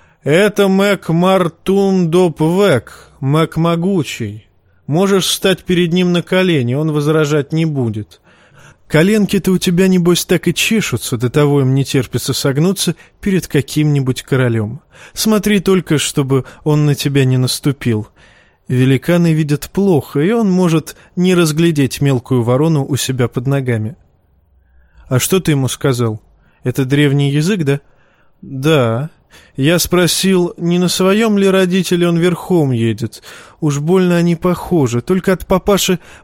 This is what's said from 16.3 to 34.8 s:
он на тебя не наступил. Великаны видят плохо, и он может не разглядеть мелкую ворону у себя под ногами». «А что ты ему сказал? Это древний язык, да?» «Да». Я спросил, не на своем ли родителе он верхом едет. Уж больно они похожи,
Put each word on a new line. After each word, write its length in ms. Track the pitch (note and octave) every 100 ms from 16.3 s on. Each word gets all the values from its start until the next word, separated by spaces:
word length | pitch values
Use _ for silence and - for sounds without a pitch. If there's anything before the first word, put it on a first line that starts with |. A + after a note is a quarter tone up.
| C3+ B2+ -
он 240 | D#3+ D3+ D3
на 80 | C#3
тебя 280 | D3 C#3
не 140 | C3 B2+
наступил. 680 | B2+ - D3 C3+ B2 A2 G#2 _ - _ _ _ -
Великаны 640 | B2+ C3 C3 - F3 E3+
видят 360 | D#3 D3+ D3 -
плохо, 520 | - G3 D#3+ - C#3+
и 100 | E3
он 180 | A#3 G#3+
может 460 | F3+ F3+ D#3+ D#3+ - - -
не 200 | F3+ F3+
разглядеть 640 | E3 D3+ E3+ D3+ B2+ -
мелкую 400 | C#3 C3 - B2+
ворону 420 | A#2 B2+ D#3+ D#3
у 120 | C3+ C3
себя 320 | - C3 A#2+
под 180 | - B2+
ногами». 500 | C#3 B2+ A2+ G#2+ D#3+ _ _ _ _ _ _ _ _ _ _ -
«А 120 | B2+
что 200 | - F#3+
ты 120 | -
ему 160 | C#3+ C3
сказал? 520 | - C#3+ B2 A#2 A2 - _ _ _
Это 200 | B2+ B2+
древний 460 | C3 C#3+ D3 C#3 C#3
язык, 360 | C#3+ D#3+ G#3+ C#3
да?» 160 | C#3+ - _ _ _ _ _
«Да». 680 | - C3+ C#3+ D#3 A#2 A2+ D#3 - _ - - -
Я 240 | C3+ F3
спросил, 760 | - F3+ E3+ - F#3+ F#3 F3 -
не 220 | E3+ F3
на 80 | F3+
своем 500 | - F#3 G#3 A3+ G3+
ли 120 | G3
родителе 580 | F#3+ F#3 F#3 F3 F3+ F3
он 100 | E3+
верхом 540 | F3 E3+ - F3+ C#3+
едет. 500 | B2 A#2 A2 A2+ - - - - -
Уж 200 | D#3 C#3+
больно 360 | D3+ F#3+ F3+ F3
они 180 | E3+ E3
похожи, 640 | F3+ F3 - F3